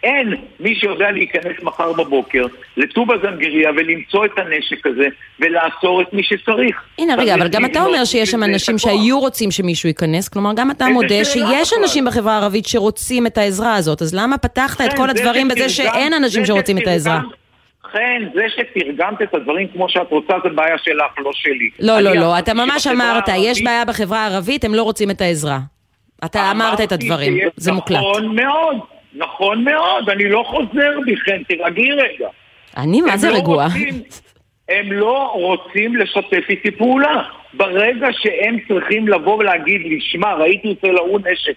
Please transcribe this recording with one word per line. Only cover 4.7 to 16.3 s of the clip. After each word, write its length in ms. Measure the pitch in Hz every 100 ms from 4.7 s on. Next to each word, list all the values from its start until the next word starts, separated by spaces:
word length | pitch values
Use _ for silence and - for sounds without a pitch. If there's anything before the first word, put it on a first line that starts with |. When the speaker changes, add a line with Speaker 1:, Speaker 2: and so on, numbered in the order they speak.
| - 143
Speaker 1:
הזה 200 | 127 139 - - -
ולעצור 640 | 165 170 165 - 180 185
את 100 | 185
מי 100 | 202
שצריך. 600 | 185 202 - 220 247 - - -
Speaker 2:
הנה, 160 | 330
רגע, 100 | 247
Speaker 1:
צריך 160 | 233 185
Speaker 2:
אבל 80 | 175
גם 160 | 208
אתה 80 | 254 311
Speaker 1:
לבנות 80 | 370
Speaker 2:
אומר 100 | 339
שיש 260 | 240 247 214
שם 60 | 233
Speaker 1:
מבנה 160 | 208
Speaker 2:
אנשים 240 | 196 - 220
Speaker 1:
בכוח. 140 | 226
Speaker 2:
שהיו 300 | 208 220 269
רוצים 300 | 262 - 208
שמישהו 380 | 180 180 165 170
ייכנס, 400 | 156 165 165 190
כלומר, 220 | 202 202 214
גם 140 | 262
אתה 140 | 277
Speaker 1:
איזה 100 | 262
Speaker 2:
מודה 140 | 254 233
Speaker 1:
שאלה 160 | 208
Speaker 2:
שיש 480 | 285 277 214 269 339
Speaker 1:
בכלל? 100 | 453
Speaker 2:
אנשים 220 | 392 294
בחברה 280 | 247 240 214
הערבית 340 | 214 202 202 -
שרוצים 600 | 240 202 - - 254 233
את 120 | 220
העזרה 360 | 202 190 233 208
הזאת, 260 | 160 151
אז 120 | 160
למה 240 | 185 233 269
פתחת 420 | 240 - 269 -
את 100 | 254
Speaker 1:
כן, 60 | 277
Speaker 2:
כל 100 | 262 233
Speaker 1:
זה 60 |
Speaker 2:
הדברים 260 | 240 240 262
בזה 200 | 240 262
Speaker 1:
שתרגם-, 240 | - 233
Speaker 2:
שאין 200 | 226 285
אנשים 260 | 320 254